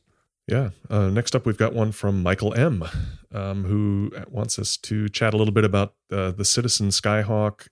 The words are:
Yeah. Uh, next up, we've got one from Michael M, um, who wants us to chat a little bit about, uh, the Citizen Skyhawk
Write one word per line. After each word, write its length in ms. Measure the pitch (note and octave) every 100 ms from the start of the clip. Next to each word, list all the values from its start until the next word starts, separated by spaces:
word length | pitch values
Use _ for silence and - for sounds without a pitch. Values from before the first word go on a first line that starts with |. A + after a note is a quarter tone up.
| _ _ _ _ -
Yeah. 220 | A#2+ A#2 - -
Uh, 180 | G#2 G2
next 280 | G#2 - B2+
up, 100 | A#2
we've 100 | G#2+
got 160 | A2
one 200 | A2+ A2
from 280 | G#2+ G2+ G2
Michael 320 | F2 G2 G#2+
M, 300 | A#2 D#3+ G#2 D#2+ - - - -
um, 320 | G#2 G2 G2
who 460 | F#2+ G#2 G#2 G2+ G#2 G2+ -
wants 300 | A2+ A2 -
us 180 | G#2 -
to 300 | - G#2+ G#2
chat 260 | - A2+
a 20 | G#2+
little 180 | G#2+
bit 100 | G#2
about, 300 | G#2+ G2 G2 - -
uh, 220 | G2 F#2
the 120 | F#2
Citizen 440 | G2+ - A#2+ - G2+
Skyhawk 800 | - G#2+ G#2+ G#2 G#2+ G#2+ - -